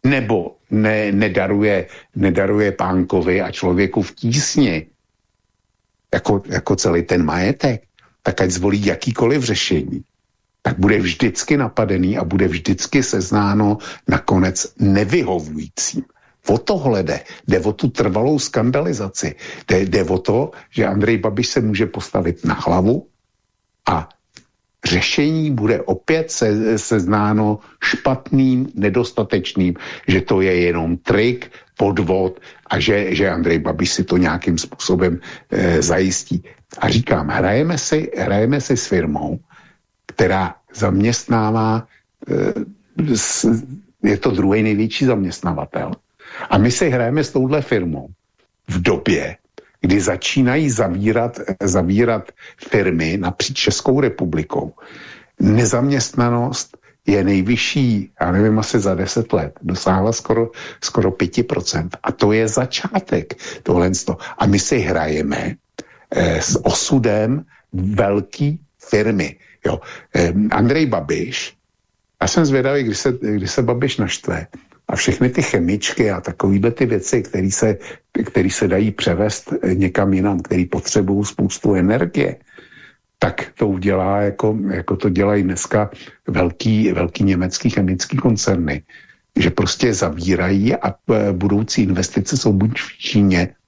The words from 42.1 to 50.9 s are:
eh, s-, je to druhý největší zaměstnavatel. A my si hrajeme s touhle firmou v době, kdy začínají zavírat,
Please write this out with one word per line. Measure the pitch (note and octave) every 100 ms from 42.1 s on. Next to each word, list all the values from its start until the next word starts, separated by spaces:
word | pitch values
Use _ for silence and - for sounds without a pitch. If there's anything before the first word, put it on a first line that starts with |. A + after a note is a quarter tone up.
| _ -
eh, | - - A3+ - - _ - D3+
s-, | A2 - - A2+ A2+ C3 D3 _ _
je | G#2 G#2
to | C#3+
druhý | F#2 G2 G#2+
největší | G#2+ G#2 A2 -
zaměstnavatel. | C3 A2 F#2+ - F2+ D#2+ D2 - - - _ _ - - -
A | -
my | A#2
si | - D#3+
hrajeme | B2+ A#2 D3+
s | C#3+
touhle | C3+ C3 D3+
firmou | C#3 A2 F2 C#2+ C2+ - _ _ _ _ -
v | F2+
době, | F2 F2 - E2 D2 - _ - _ _
kdy | F2+ G2+
začínají | F#2+ E2+ - - B2 C#3+ D3+
zavírat, | A2+ G2